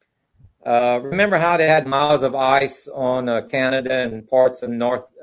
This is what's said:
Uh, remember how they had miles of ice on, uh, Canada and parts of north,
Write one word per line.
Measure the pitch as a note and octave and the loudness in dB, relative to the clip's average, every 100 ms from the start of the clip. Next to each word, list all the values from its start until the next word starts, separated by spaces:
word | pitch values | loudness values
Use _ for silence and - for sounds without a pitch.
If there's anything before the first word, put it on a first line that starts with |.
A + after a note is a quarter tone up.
| _ _ _ _ - _ - | _ _ _ _ -20 _ -2
Uh, | A#2+ B2 B2 | 0 2 0
remember | C3+ F3+ G3+ F3+ | -2 -2 0 2
how | E3+ E3+ | 2 2
they | D#3 | 2
had | D#3 C3+ | 2 2
miles | C#3 D3 D3 | 0 2 2
of | C3 C3+ | 0 0
ice | C3 C#3 C3+ - - | 2 2 0 -6 -14
on, | C#3 B2+ B2+ B2 | -4 -2 -2 -2
uh, | A2+ | -4
Canada | G#2+ C#3 C3 C3 B2+ C3 | -2 -2 0 -2 -2 -2
and | A#2+ A2 A2 | -4 -8 0
parts | C3 B2+ B2+ | 2 2 0
of | B2 | -8
north, | A#2 A#2+ B2 - - | -4 -2 -4 -8 -10